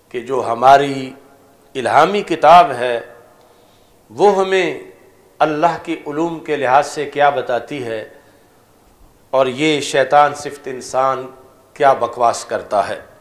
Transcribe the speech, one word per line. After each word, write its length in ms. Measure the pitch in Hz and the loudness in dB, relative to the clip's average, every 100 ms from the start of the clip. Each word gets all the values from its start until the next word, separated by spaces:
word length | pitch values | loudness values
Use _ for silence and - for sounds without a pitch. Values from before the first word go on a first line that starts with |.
| _ | _
कि 80 | 123 | -12
जो 180 | 117 131 | -6 -4
हमारी 680 | 110 120 127 139 143 135 131 - - _ _ _ _ 135 | -4 2 6 6 4 -4 -10 -14 -20 _ _ _ _ -6
इल्हामी 460 | 113 120 170 208 | 0 2 2 0
किताब 480 | 196 160 147 175 147 | -4 2 8 8 6
है 240 | 123 123 117 - - - _ _ _ _ _ _ _ _ | 0 -4 -4 -8 -20 -20 _ _ _ _ _ _ _ _
वो 180 | 110 202 | 0 2
हमें 640 | 190 190 190 170 - - - _ _ _ - | 2 0 -2 -2 -6 -14 -20 _ _ _ -2
अल्लाह 380 | 156 151 170 160 | -2 0 -2 -2
के 180 | - 156 151 | -8 -10 -8
उलूम 300 | 143 170 160 | -6 -6 -6
के 160 | 147 143 | -6 -4
लिहाज 280 | 127 135 147 | 2 2 0
से 200 | 156 143 | -6 -8
क्या 220 | 143 143 | 0 2
बताती 480 | 139 120 120 - 147 | 0 -4 -6 -6 -10
है 200 | 117 113 110 - _ _ _ _ _ _ _ _ - _ _ | -10 -10 -12 -20 _ _ _ _ _ _ _ _ -20 _ _
और 160 | 131 131 | 0 0
ये 320 | 123 156 147 | 0 -2 -2
शैतान 500 | - 147 131 147 147 143 | -2 -2 2 4 4 0
सिफ्त 320 | 143 - 135 | -12 -12 -12
इंसान 560 | 127 - 127 135 127 131 - - _ _ - | -12 -6 -2 -2 -2 -8 -18 -20 _ _ 0
क्या 180 | 143 131 | 2 2
बकवास 480 | 117 123 117 104 - | -2 -2 -2 -2 -6
करता 360 | 104 - 104 | -10 -2 -2
है। 160 | 95 95 - - | -2 -8 -14 -20